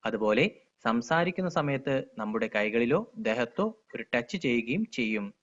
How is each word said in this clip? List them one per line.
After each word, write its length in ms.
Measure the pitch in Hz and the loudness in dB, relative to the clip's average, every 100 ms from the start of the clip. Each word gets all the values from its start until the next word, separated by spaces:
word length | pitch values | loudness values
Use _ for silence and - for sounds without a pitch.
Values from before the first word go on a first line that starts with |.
| 113 | -2
അതുപോലെ 460 | 107 107 107 180 - _ _ | 0 2 4 2 -2 _ _
സംസാരിക്കുന്ന 640 | 117 117 117 160 175 185 185 | 0 0 2 2 2 0 -2
സമയത്ത് 540 | 170 147 135 139 135 - - | 0 0 -2 0 -2 -2 -8
നമ്മുടെ 320 | 107 110 110 107 | -4 -2 -2 0
കൈകളിലോ 560 | 107 113 120 156 226 - | 0 2 2 2 -2 -6
ദേഹത്തോ 640 | 110 113 120 - 208 220 _ - | -2 0 -2 0 -2 -2 _ -12
ഒരു 100 | 113 | -4
ടച്ച് 240 | 120 120 190 | -2 -2 -4
ചെയ്യുകയും 480 | 143 120 113 151 220 | 0 0 0 -2 -4
ചെയ്യും. 480 | - 113 110 101 - | -2 -2 -2 -4 -10